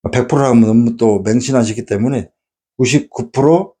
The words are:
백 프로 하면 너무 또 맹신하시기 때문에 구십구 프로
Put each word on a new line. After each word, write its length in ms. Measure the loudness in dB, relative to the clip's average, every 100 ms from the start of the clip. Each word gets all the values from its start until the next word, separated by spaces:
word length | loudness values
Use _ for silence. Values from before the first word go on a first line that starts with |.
| -2
백 160 | -4 0
프로 140 | 0 2
하면 140 | 4
너무 360 | 4 2 0 0
또 240 | 0 0
맹신하시기 640 | 0 -2 0 -2 -2 -6
때문에 460 | -6 -4 -2 -4 -8 _ _ _ _ -4
구십구 540 | 0 0 -4 -12 -6
프로 420 | 0 2 2 -2 _